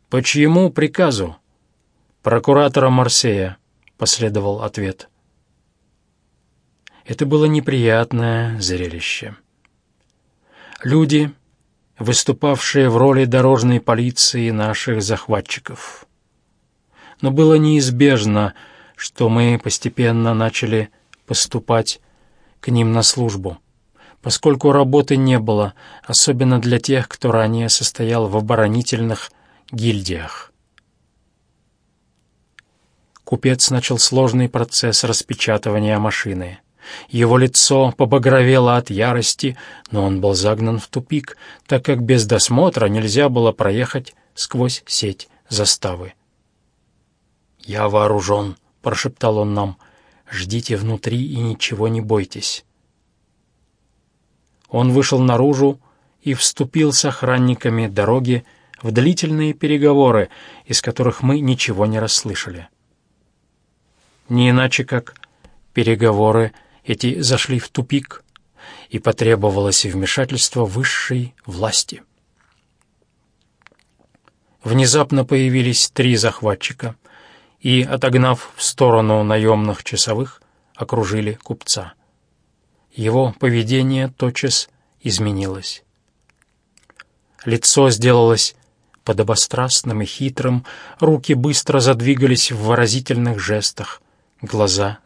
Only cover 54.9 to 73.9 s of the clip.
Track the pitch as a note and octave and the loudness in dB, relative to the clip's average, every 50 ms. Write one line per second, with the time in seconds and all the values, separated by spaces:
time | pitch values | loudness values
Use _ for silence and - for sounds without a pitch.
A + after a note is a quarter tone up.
54.9 | B2 C#3 C3 - C#3 B2+ C3 B2+ A#2+ A#2 C3+ D3 C#3 C3 C#3 C#3 C#3 - _ _ | 4 2 2 2 2 2 4 4 4 4 4 2 2 2 2 2 0 -2 _ _
55.9 | _ _ _ _ _ _ - C#3+ C3 - - - - - C3+ B2+ - D#3+ D#3 D3 | _ _ _ _ _ _ -6 -6 -4 -2 -2 -2 -2 -4 -4 -2 0 2 2 2
56.9 | C#3 - - C#3 - - C3 B2+ B2+ B2+ B2+ B2 B2 - - A#2+ A2+ A2+ A2+ G#2 | 2 0 -2 -2 -4 -2 0 0 2 2 2 2 0 0 -2 -2 -2 -2 -2 -2
57.9 | G2 G#2 G2+ G#2+ B2 C3 B2 B2+ B2 A#2+ - _ _ _ _ _ - - - A2 | -2 0 2 2 2 2 2 0 -2 -2 -4 _ _ _ _ _ -18 -10 -8 -2
58.9 | G#2+ B2 C3 E3+ F3 - E3+ D#3 D#3 D#3 D3+ D3+ D3 - D#3 D3 D3+ C#3+ D3 D3 | 0 2 2 2 2 0 -2 -2 -2 0 -2 -2 -2 -2 -2 0 2 2 4 4
59.9 | C#3+ C#3+ C3+ B2 A#2 G#2+ F#2 - - - - - - - _ - A2+ - - A#2+ | 6 6 6 6 4 2 0 -2 -6 -14 -20 -20 -20 -18 _ -6 -6 -4 -4 -4
60.9 | - - A#2+ B2 - - C3 C3 C#3+ D3+ C#3+ B2+ B2+ B2+ - A#2+ G2+ F#2+ G#2 A2 | -4 -2 -2 -2 -2 0 0 0 0 0 0 0 -2 -2 -2 -4 -2 0 0 0
61.9 | A2 A2 A2 G#2+ - - - G#2+ F#2 - - G2+ F2+ F2 E2+ - _ _ _ _ | 0 -2 -2 -2 -2 -4 -4 -6 -8 -8 -10 -10 -14 -16 -18 -20 _ _ _ _
62.9 | _ _ _ _ _ _ _ _ _ _ _ _ _ _ _ _ _ _ _ _ | _ _ _ _ _ _ _ _ _ _ _ _ _ _ _ _ _ _ _ _
63.9 | _ _ _ _ _ _ _ - A#2+ B2 B2 B2 B2 B2+ C3 B2+ - - A#2+ - | _ _ _ _ _ _ _ -2 0 2 4 4 4 4 2 0 0 -4 -4 -4
64.9 | C3 A#2+ - - - _ - - _ _ - - _ _ _ _ - B2 A2+ A2 | -4 -6 -6 -8 -16 _ -20 -20 _ _ -20 -20 _ _ _ _ -4 0 0 0
65.9 | A2+ G#2 A#2 A2 G#2 G#2 G#2+ A2 G#2+ A2+ A2+ G#2 - _ _ _ _ _ _ - | 2 2 2 2 4 4 4 4 4 2 2 0 -4 _ _ _ _ _ _ -6
66.9 | A2 - B2+ B2 D3 F3 C#3 A#2+ B2+ - - - B2+ A#2 - - - - B2 - | -4 -2 -2 -4 -2 -2 -2 0 0 0 -2 -2 -4 -6 -6 -6 -6 -8 -4 -2
67.9 | C#3+ C#3 C3+ - - - _ _ _ _ _ _ _ _ - - - - - - | -4 -4 -4 -8 -16 -20 _ _ _ _ _ _ _ _ -20 -20 -20 -20 -14 -12
68.9 | - G#2+ - A#2 A2 - A2+ A2+ A2+ G2+ G#2 G#2 F#2+ G2+ G2+ G2+ F#2+ - - G2 | -10 -4 -2 -2 -2 0 2 2 2 2 0 0 0 0 0 0 0 -2 -2 -4
69.9 | F2+ F#2+ F#2+ - - C#3+ C3 C3 C3 A#2 - - - B2 A2+ G2 G2 B2 B2+ A#2+ | -4 -4 -4 -4 -2 -4 -4 -4 -2 -4 -4 -2 -2 -2 -2 -2 -2 -2 -4 -2
70.9 | - - - - B2+ B2+ B2 B2 - _ _ G2 F2 F2 A2 G#2+ - - - - | -4 -4 -6 -4 -4 -4 -6 -8 -12 _ _ -14 -8 -6 -4 -2 -2 -4 -4 -6
71.9 | - - - _ _ _ _ _ _ _ _ _ _ _ _ _ _ _ _ _ | -10 -20 -20 _ _ _ _ _ _ _ _ _ _ _ _ _ _ _ _ _
72.9 | _ _ _ _ _ _ _ _ _ _ _ _ _ _ _ _ _ _ _ _ | _ _ _ _ _ _ _ _ _ _ _ _ _ _ _ _ _ _ _ _